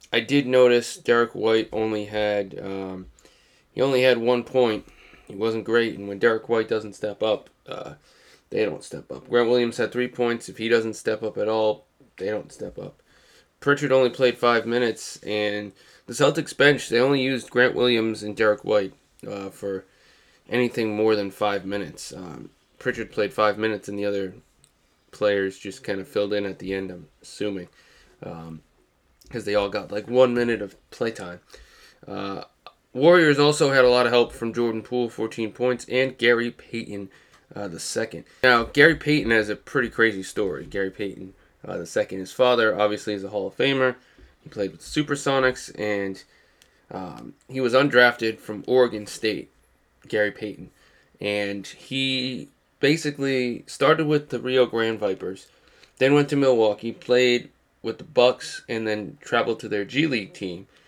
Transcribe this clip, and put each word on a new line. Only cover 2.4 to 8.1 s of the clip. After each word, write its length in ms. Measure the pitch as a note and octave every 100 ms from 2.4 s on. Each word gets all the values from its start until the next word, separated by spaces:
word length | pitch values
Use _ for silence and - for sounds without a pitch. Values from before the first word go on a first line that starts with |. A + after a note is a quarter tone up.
| G2 -
um, 460 | F#2+ F#2+ F#2+ F#2 F#2 _ _ _ _ _ _
he 80 | -
only 220 | C3+ C3
had 160 | B2+ A#2+
one 240 | A#2 B2
point. 440 | A#2 C3 A#2+ G#2+ - _ - - _
He 60 |
wasn't 300 | G2+ A2+ A2
great, 340 | G#2 A#2 A2+ F2+
and 100 | G2+
when 120 | G2
Derek 280 | A#2 A2 -
White 200 | A#2 A2
doesn't 260 | A2 G#2
step 300 | G2 G#2+ G#2
up, 260 | A2 G#2+ - _ -
uh, 300 | - - D3+ _